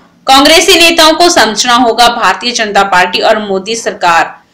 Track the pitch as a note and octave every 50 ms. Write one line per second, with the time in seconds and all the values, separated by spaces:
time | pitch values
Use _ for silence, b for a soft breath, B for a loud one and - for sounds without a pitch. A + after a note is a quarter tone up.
0 | b b b b - - C4 C4+ C#4+ D4+ D#4+ E4 E4 F#4 F#4 E4 E4+ E4 E4+ E4
1 | D#4+ D#4+ D#4+ D#4 F4 F4 F4 C#4 A3+ G#3+ G#3+ G#3 - B3 A#3+ A#3+ B3+ A#3 A3 -
2 | A#3+ A#3+ A#3 A#3+ A3 F#3 F#3+ - A#3 A#3+ A#3 A#3 A3+ G#3 G3 G3+ G3 G3 - F3+
3 | F#3 F#3+ G3 A#3+ G3 E3 E3+ G#3+ G#3 G3+ G3 F#3+ F#3 G#3+ A3+ A3+ - A3+ F#3+ -
4 | - F3 E3+ D#3+ - - - - b b